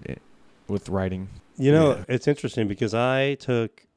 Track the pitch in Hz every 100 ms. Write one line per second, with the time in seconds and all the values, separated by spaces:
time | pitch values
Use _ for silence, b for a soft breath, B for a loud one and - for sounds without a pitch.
0 | - - - - - _ - 101 - 95
1 | 92 92 95 - - - 135 156 151 120
2 | 95 123 - 147 120 - 104 101 110 113
3 | 123 131 139 139 - 120 113 - _